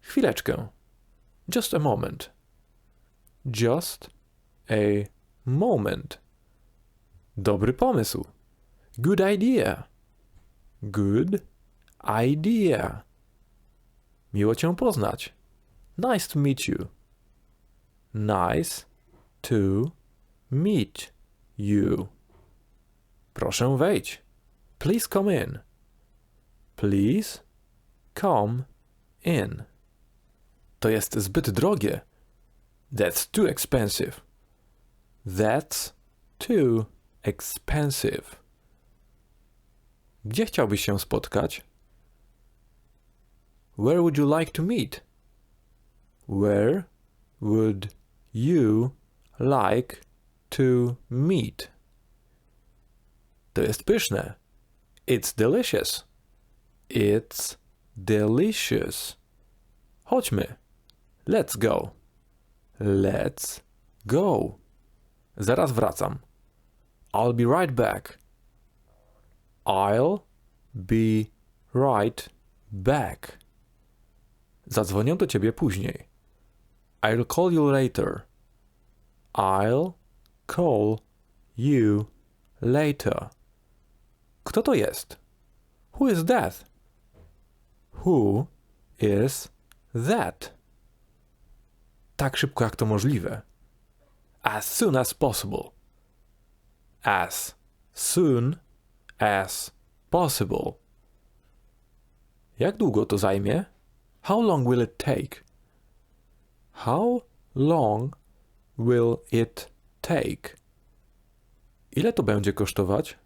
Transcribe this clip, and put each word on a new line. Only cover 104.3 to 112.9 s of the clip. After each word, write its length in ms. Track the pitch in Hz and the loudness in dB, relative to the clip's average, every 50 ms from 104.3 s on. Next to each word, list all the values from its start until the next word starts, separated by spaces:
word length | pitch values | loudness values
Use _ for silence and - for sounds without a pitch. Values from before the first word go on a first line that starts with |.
| 196 220 | 0 2
long 240 | 233 214 175 147 127 | 4 4 2 2 2
will 160 | 120 127 123 | 2 2 2
it 160 | 117 - - | 2 -2 -4
take? 460 | _ - 143 131 - - - - - - _ _ _ _ _ _ _ _ _ _ _ _ _ _ _ _ _ _ _ _ _ _ _ _ _ | _ -2 -2 -2 -2 -2 -8 -12 -20 -20 _ _ _ _ _ _ _ _ _ _ _ _ _ _ _ _ _ _ _ _ _ _ _ _ _
How 500 | _ - - 110 123 160 214 240 247 247 - _ _ _ _ _ _ | _ -8 -2 -2 0 2 2 0 0 -2 -4 _ _ _ _ _ _
long 580 | 135 135 156 170 160 127 107 104 110 120 147 - _ _ _ _ _ _ _ _ _ _ _ _ | 0 2 4 4 4 4 2 2 0 -2 -6 -8 _ _ _ _ _ _ _ _ _ _ _ _
will 400 | - 117 120 123 120 117 117 117 - - - | -2 0 2 4 4 4 2 0 -2 -4 -2
it 400 | - 113 113 - _ - - - _ _ _ _ _ _ | 0 0 0 0 _ -16 -16 -16 _ _ _ _ _ _
take? 560 | - - 170 151 - - - - - - - _ _ _ _ _ _ _ _ _ _ _ _ _ _ _ _ _ _ _ _ _ _ _ _ _ _ _ | -6 -2 -2 -2 -2 -4 -6 -8 -12 -18 -18 _ _ _ _ _ _ _ _ _ _ _ _ _ _ _ _ _ _ _ _ _ _ _ _ _ _ _
Ile 220 | - 127 113 226 220 | -4 0 0 0 0
to 100 | - 117 | 0 0
będzie 300 | 104 107 101 101 101 101 | 2 0 2 0 0 0
kosztować? 640 | - 104 - - - 98 90 | 0 -2 -2 0 -2 0 2